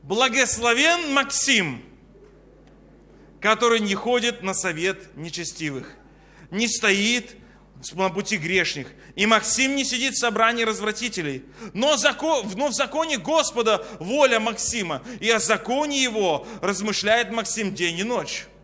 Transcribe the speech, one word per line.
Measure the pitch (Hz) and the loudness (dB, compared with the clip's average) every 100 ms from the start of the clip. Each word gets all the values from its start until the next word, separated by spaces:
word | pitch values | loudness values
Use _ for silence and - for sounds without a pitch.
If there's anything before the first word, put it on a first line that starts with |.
Благословен | 139 202 262 240 240 - 240 233 311 349 320 | -4 0 2 4 2 2 2 4 4 2 2
Максим, | 269 277 - - 240 170 120 - - - - - - - - - - - - - - - - | 0 0 0 2 2 2 -4 -12 -20 -20 -20 -20 -20 -20 -20 -20 -20 -20 -20 -20 -20 -20 -4
который | 208 220 233 226 | 0 2 4 4
не | 208 | 2
ходит | 196 233 247 233 240 | -2 0 0 0 -2
на | 190 | -4
совет | 185 190 160 180 185 - - | -2 -2 -2 -2 -4 -10 -14
нечестивых, | 165 175 160 - 156 135 113 - - - - - - | -12 -10 -10 -8 -6 -8 -12 -18 -20 -20 -20 -20 -10
не | 190 233 | -4 -2
стоит | 226 220 196 208 240 233 - - - - - - | 0 2 4 2 0 -4 -18 -20 -20 -20 -14 -12
на | 156 190 | -2 -2
пути | 175 - 208 | -2 -4 -4
грешных, | 156 185 165 147 127 - - | 0 0 0 -4 -10 -14 -18
и | - 208 | -2 4
Максим | 220 - - 269 277 | 4 4 0 0 0
не | |
сидит | 269 247 262 | -2 -2 -2
в | 220 | 0
собрании | 240 220 226 233 | 0 2 2 2
развратителей. | 226 214 208 214 240 202 151 131 - - 220 | -2 -2 -4 -4 -6 -4 -6 -6 -10 -16 -12
Но | 190 269 285 | -2 2 4
зако-, | 277 254 311 302 214 190 | 2 0 0 0 -2 -2
но | 285 | -2
в | |
законе | 226 277 302 330 277 | 0 -2 -2 -2 -2
Господа | 165 320 285 233 226 208 - 202 | 2 2 2 2 2 0 -2 -12
воля | 170 277 269 233 | -4 4 4 4
Максима, | 220 220 - 233 185 143 220 240 | 0 -2 -4 -2 -4 -6 -8 -6
и | 208 | 0
о | 226 | 2
законе | - 214 - 262 294 277 | 4 0 0 -2 0 0
его | 262 220 190 147 170 220 | 0 2 0 0 -4 -6
размышляет | 180 196 214 202 202 226 220 | -2 -2 -2 -2 2 2 2
Максим | 226 208 - 202 | -4 -4 -4 -4
день | 202 170 165 | -2 -2 -2
и | |
ночь. | 208 240 147 - - - | -2 -2 -4 -8 -10 -20